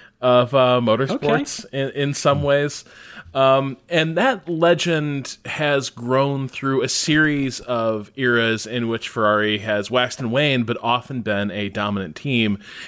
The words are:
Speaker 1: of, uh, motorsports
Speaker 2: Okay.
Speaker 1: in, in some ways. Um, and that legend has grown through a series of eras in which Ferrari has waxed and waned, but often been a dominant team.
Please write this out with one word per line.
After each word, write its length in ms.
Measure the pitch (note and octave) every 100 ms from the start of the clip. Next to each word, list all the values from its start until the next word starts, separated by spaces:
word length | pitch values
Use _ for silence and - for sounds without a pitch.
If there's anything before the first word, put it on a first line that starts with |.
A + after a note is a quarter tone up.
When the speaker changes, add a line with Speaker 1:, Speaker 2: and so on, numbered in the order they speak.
| - _
Speaker 1:
of, 340 | B2+ B2 A#2 C3+
uh, 260 | B2+ B2
motorsports 800 | A#2 A2 C3+ A#3+ D3 D3 C#4+ - -
Speaker 2:
Okay. 140 | C3+
Speaker 1:
in, 100 | C3+
in 220 | C#3 C#3+ C#3
some 260 | D3 G#2
ways. 420 | C#3+ C#3+ C#3+ - - - - - - C3+
Um, 420 | C3+ C3+ C3+ C3 _
and 280 | E3 D#3+ E3
that 300 | B3+ A3 E3
legend 920 | D#3+ E3+ E3+ F3 D#3+ D3 C#3+ C3 - -
has 440 | - D3+ C#3 B2+
grown 580 | - A#2+ C3 C#3 C#3 C3+
through 340 | - C3+ C3+
a 60 | A#2+
series 720 | - - D3+ D#3 D3 C3+ B2
of 500 | - A#2+ A2+ A2 G#2 -
eras 500 | B2 A#2 A2+ A2+ G#2+
in 220 | B2 A#2
which 220 | A2+ -
Ferrari 480 | - G#2+ G#2 G#2+ G#2
has 320 | A2 G#2 G2+
waxed 280 | B2 B2 -
and 100 | B2
waned, 340 | B2 D3 C3 A#2
but 120 | A#2+
often 400 | A2+ A#2+ - C3
been 300 | G#2+ G2+ G#2
a 160 | F#2+ G2+
dominant 460 | G#2 G#2 G2+ F2+ D#2
team. 440 | D3 B2 A2 G2+ - -